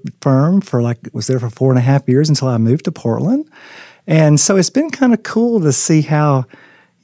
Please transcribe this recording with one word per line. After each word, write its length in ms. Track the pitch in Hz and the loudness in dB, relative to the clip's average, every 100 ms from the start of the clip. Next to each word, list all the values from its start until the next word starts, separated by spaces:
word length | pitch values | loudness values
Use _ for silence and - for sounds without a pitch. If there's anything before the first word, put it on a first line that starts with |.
| - - | -6 -6
firm 400 | 143 135 151 190 | 0 2 2 0
for, 220 | - 123 | -2 -2
like, 160 | 120 117 - | -2 -6 -10
was 140 | 117 110 | -8 -4
there 120 | 131 | -4
for 100 | 113 | -4
four 200 | - 135 | -2 0
and 80 | 127 | 2
a 40 | |
half 260 | 127 139 - | 2 0 2
years 180 | 127 156 | 0 2
until 220 | 147 131 | 0 0
I 80 | 117 | 0
moved 260 | 113 147 - | 0 0 -4
to 60 | |
Portland. 560 | - 117 113 151 269 311 - - - - _ - | -6 -4 -2 -2 -2 -4 -16 -20 -20 -20 _ -2
And 320 | 160 151 147 | 2 4 4
so 200 | - 196 | 2 0
it's 140 | 175 | 0
been 180 | 269 320 | -2 -4
kinda 260 | - 254 220 | 0 0 0
cool 440 | - 226 233 226 | -2 -2 0 0
to 100 | 156 | 0
see 300 | 135 - 160 | 0 0 0
how, 420 | 147 151 151 135 120 - - _ _ _ | 2 0 0 0 -4 -14 -20 _ _ _